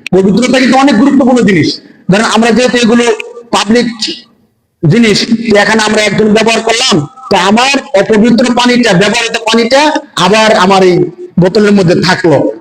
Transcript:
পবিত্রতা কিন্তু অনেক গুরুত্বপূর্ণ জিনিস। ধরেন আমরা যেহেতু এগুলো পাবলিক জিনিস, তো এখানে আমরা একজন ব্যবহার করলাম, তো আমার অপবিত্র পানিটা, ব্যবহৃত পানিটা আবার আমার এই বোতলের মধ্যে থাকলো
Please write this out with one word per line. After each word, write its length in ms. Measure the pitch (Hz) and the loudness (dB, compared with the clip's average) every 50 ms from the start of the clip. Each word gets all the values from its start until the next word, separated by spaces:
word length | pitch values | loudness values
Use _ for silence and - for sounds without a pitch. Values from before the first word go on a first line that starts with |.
| - - - | -8 -2 0
পবিত্রতা 440 | 185 190 202 190 - 247 - - 262 | 0 2 2 0 0 0 0 0 0
কিন্তু 180 | 262 233 240 262 | 2 2 2 2
অনেক 180 | 277 285 247 | 2 2 2
গুরুত্বপূর্ণ 460 | 202 269 294 294 277 285 240 254 247 | 2 2 2 2 2 2 2 2 2
জিনিস। 380 | 214 190 196 165 135 - - - - - - _ _ - | 2 2 2 0 0 -2 -4 -8 -14 -20 -20 _ _ -2
ধরেন 140 | 175 208 226 | -2 0 0
আমরা 260 | 196 190 226 226 240 | 0 0 0 0 2
যেহেতু 260 | 214 208 254 247 247 240 | 2 0 0 0 0 0
এগুলো 260 | 240 208 240 240 240 233 220 - - - - - - - | 0 2 2 2 2 0 -2 -4 -4 -14 -16 -20 -12 -4
পাবলিক 340 | - 190 196 202 226 247 233 - - - - - - - - _ _ _ _ _ _ _ _ _ _ - - 156 | -4 -2 0 0 0 0 0 -2 -6 -8 -10 -10 -10 -12 -16 _ _ _ _ _ _ _ _ _ _ -4 0 0
জিনিস, 360 | 160 240 233 214 196 - 220 - 233 - - - | 2 2 2 0 0 -2 -2 -2 -4 -4 -2 0
তো 80 | 202 208 | 0 0
এখানে 240 | 202 208 220 220 214 | 2 2 0 -2 0
আমরা 180 | 214 214 214 | 0 -2 -2
একজন 260 | 214 208 196 208 220 214 | -2 -2 -2 0 0 0
ব্যবহার 340 | 208 220 220 226 226 220 | 2 0 0 0 -2 -2
করলাম, 460 | 220 226 226 233 - - 214 165 143 143 - - - - | -2 -4 -4 -4 -2 -2 -2 -2 -4 -4 -12 -14 -8 -4
তো 60 | - 185 | -2 0
আমার 640 | 175 196 208 226 247 269 277 269 - - - 190 | 0 0 0 0 0 0 -2 -4 -4 -2 -2 -2
অপবিত্র 440 | 196 - 220 208 214 240 233 220 254 247 240 | 0 0 0 2 2 2 2 2 0 0 0
পানিটা, 380 | 247 240 247 240 240 240 226 196 | 0 0 0 0 0 0 0 2
ব্যবহৃত 440 | 170 202 214 208 233 226 226 226 233 | 0 0 0 -2 -4 -4 -6 -6 -6
পানিটা 540 | - 214 226 226 233 226 262 277 302 302 302 302 - - - | -6 -2 0 0 0 2 2 2 2 0 -2 -4 -8 -8 -6
আবার 400 | - 170 180 202 220 220 214 220 | -4 -2 0 2 2 2 2 2
আমার 280 | 175 180 185 190 190 185 | 2 2 2 2 2 2
এই 200 | 185 180 175 180 - - - - - - - | 2 2 0 -2 -4 -6 -14 -16 -8 -2 0
বোতলের 320 | 170 185 175 - 208 208 | 0 0 2 0 2 2
মধ্যে 300 | 208 202 190 160 - - | 2 2 2 2 0 0
থাকলো 500 | - 165 180 - - 170 151 135 - - - - | 0 -2 -2 0 0 0 2 2 0 -2 -6 -8